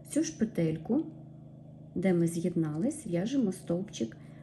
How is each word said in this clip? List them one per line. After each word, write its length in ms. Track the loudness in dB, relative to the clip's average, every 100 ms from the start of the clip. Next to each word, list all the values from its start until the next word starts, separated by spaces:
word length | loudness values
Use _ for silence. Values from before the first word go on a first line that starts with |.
В 100 | -2
цю 80 | 0
ж 160 | 0 0
петельку, 680 | 0 2 2 2 0 0 0 -6 -14 -16 -18 -18 -16 -16 -8
де 200 | 0 4
ми 120 | 6 4
з'єднались, 800 | 2 0 2 2 2 0 0 -2
в'яжемо 460 | 0 2 2 2
стовпчик 640 | 0 0 -2 -2 -4 -4 -6 -16 -16